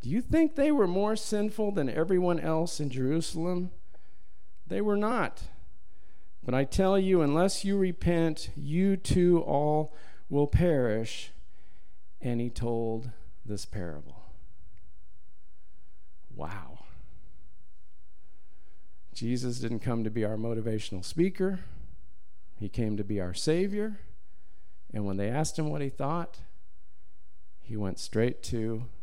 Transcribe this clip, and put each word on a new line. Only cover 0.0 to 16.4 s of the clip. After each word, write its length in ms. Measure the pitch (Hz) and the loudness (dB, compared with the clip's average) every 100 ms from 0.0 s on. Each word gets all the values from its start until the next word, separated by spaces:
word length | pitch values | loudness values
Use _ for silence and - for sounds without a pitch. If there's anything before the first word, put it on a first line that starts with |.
Do 80 | 170 | 0
you 100 | 190 | 0
think 360 | - 311 320 - | 4 4 4 4
they 160 | 285 | 4
were 160 | 285 190 | 6 4
more 280 | 185 208 214 | 4 2 0
sinful 580 | - 208 214 214 208 | 0 0 0 2 0
than 140 | 196 135 | 2 0
everyone 520 | 131 170 185 180 170 | 2 2 4 4 2
else 400 | 151 160 170 - | 2 0 0 0
in 100 | 147 | 0
Jerusalem? 800 | 127 131 160 165 160 170 180 180 - - - - - - - - - - | 0 2 2 0 -2 0 0 -2 -2 -4 -4 -4 -4 -4 -4 -4 -4 -2
They 160 | 190 | 0
were 160 | 208 202 | 2 2
not. 460 | 214 240 156 - - - - - - - - - - - | 2 2 0 -2 -4 -4 -4 -4 -4 -4 -4 -4 -4 -4
But 120 | - 127 | 0 0
I 80 | |
tell 340 | 135 - 190 196 | 2 4 4 4
you, 240 | 190 185 | 4 4
unless 420 | 147 151 190 - | 4 4 2 2
you 140 | 196 196 | 0 2
repent, 720 | 185 170 175 170 165 156 - 151 | 2 2 2 4 2 0 -2 -2
you 420 | 143 160 190 196 | 0 2 4 2
too 460 | - 185 175 170 | 4 6 6 6
all 500 | - 143 151 151 151 - - - - | 4 2 4 2 0 -2 -4 -4 0
will 200 | 143 143 | 2 4
perish." 840 | - 175 147 120 107 110 - - - - - - - - - - - | 4 4 4 2 2 0 -2 -4 -4 -4 -4 -4 -4 -4 -4 -4 -2
And 220 | 127 120 | 0 0
he 80 | 120 | 0
told 640 | 117 120 117 113 113 123 107 - - - | 0 0 2 0 0 -2 -4 -4 -4 -2
this 180 | 101 | -2
parable. 600 | - 107 87 76 69 - - - - - - - - - - - - - - - - - - - - - - | -2 -2 -2 -2 -4 -4 -4 -4 -4 -4 -4 -4 -4 -4 -4 -4 -4 -4 -4 -4 -4 -4 -4 -4 -4 -4 -4
Wow. 440 | - | -2